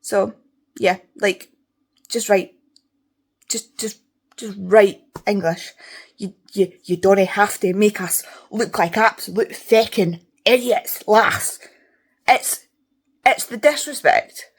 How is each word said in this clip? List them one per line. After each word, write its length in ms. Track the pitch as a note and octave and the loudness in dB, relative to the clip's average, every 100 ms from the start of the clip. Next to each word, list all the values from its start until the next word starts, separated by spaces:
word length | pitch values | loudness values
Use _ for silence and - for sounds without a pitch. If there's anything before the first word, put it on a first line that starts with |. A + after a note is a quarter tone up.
So, 340 | - G3 G3+ - _ _ _ - | -2 -2 -2 -6 _ _ _ -4
yeah, 200 | F#3 F#3 _ - | -2 -2 _ -4
like, 340 | G3+ - - _ _ _ _ _ _ | -4 -4 -12 _ _ _ _ _ _
just 200 | A#3+ A3+ | -8 0
write, 260 | G3+ - _ _ _ _ _ _ _ _ _ _ | 0 0 _ _ _ _ _ _ _ _ _ _
just, 300 | A3+ - - | -10 -10 -10
just, 220 | A3 - _ _ _ - | -10 -10 _ _ _ -16
just 180 | A3+ G3+ | -14 -12
write 440 | F#3 G#3 G3+ - _ - - | 4 6 6 2 _ -10 -4
English. 460 | G#3 E3+ E3 - - - - - _ | -2 -4 -8 -12 -20 -20 -20 -20 _
You, 180 | G3 - _ | -14 -14 _
you, 200 | - F3+ - | -2 -2 -2
ye 120 | - F3 | -8 -2
dinnae 300 | F#3+ G3 F#3 | 2 4 2
have 320 | - G#3 - | 0 -2 0
tae 120 | F#3+ | -2
make 280 | F#3 G#3 G#3 | 2 2 0
us 220 | F3+ - - - _ | -6 -6 -8 -20 _
look 280 | G#3+ A3+ - | -6 -6 -2
like 180 | E3+ F#3+ | -2 2
absolute 540 | A3 - - F#3 - | 0 0 -10 -4 -4
feckin 680 | - - A3 A3 - F3 E3+ _ _ - | -6 2 2 4 0 -2 -2 _ _ 0
eejits, 560 | B3 B3 G#3+ - - - | 2 2 -2 -2 -12 2
lass. 520 | G#3+ G#3+ - - - - _ _ _ _ _ - | 2 4 0 -6 -10 -18 _ _ _ _ _ 0
It's, 400 | B3+ - - _ _ _ _ _ _ | 0 0 -8 _ _ _ _ _ _
it's 220 | - B3+ - | 0 0 -4
the 100 | A#3 | 0
disrespect. 920 | D4 D4 - C#4 - - - - - | 0 0 -6 -2 2 2 -2 -18 -20